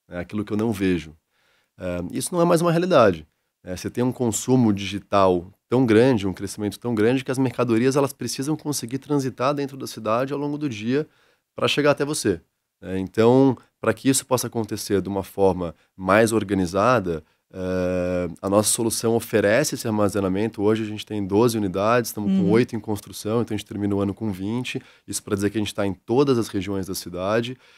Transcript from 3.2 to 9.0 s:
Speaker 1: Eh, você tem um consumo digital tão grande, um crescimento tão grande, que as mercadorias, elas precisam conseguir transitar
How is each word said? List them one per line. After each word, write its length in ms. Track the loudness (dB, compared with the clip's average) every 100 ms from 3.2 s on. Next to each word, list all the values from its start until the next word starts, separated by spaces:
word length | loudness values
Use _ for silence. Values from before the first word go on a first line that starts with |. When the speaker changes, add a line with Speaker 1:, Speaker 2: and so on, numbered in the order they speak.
| -4 _ _ _
Speaker 1:
Eh, 140 | -12 -10
você 120 | -8
tem 140 | -4
um 80 | -2
consumo 640 | 0 -2 -2 2 4 4
digital 760 | 2 -4 -10 0 4 4 4 -2 -14 -2
tão 160 | 0 4
grande, 420 | 6 6 4 -2
um 60 |
crescimento 440 | -6 -8 -6 -6 -6
tão 160 | -4
grande, 300 | 0 2 2
que 80 | -2
as 60 | -4
mercadorias, 580 | -2 -2 0 2 2 2
elas 160 | 0
precisam 460 | -4 -8 -6 -4 -4
conseguir 400 | -4 -6 -6
transitar 560 | -8